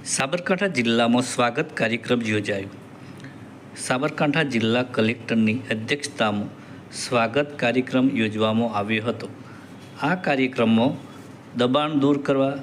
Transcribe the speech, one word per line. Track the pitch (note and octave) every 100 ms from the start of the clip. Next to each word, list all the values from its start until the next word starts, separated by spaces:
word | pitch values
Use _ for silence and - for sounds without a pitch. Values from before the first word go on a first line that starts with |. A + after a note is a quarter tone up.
સાબરકાંઠા | - - C#3 E3+ - F3+ G3+
જિલ્લામાં | C3+ A#2 A2+ A#2 B2
સ્વાગત | B2+ - A#2+ A#2 D#3 -
કાર્યક્રમ | A2+ A#2 - B2
યોજાયો. | A2 G#2+ G2+ G2 G2 - - - - - - - - - - -
સાબરકાંઠા | - B2+ D3 - D3+ C#3
જિલ્લા | D3 A#2 A2+ A#2+
કલેક્ટરની | B2 - A2 A2+ - A2+ A2 A#2+ A2+
અધ્યક્ષતામાં | A2 A2+ C#3+ - - A2 G2+ - - - - -
સ્વાગત | - - A#2+ A2+ C3 C#3+ -
કાર્યક્રમ | A#2+ B2+ B2+ C3 C3 A2+
યોજવામાં | A2 G#2+ A2 A2 A#2
આવ્યો | G#2+ G2+ A2
હતો. | A2+ A2 - - - - - - - -
આ | D3
કાર્યક્રમમાં | F3+ E3+ C3+ C3 B2 A2+ A2+ A#2+ - - - - - - A#2+
દબાણ | B2 C#3 D3+
દૂર | D3+ C#3 C#3+
કરવા | C#3+ C3+ C3+ C#3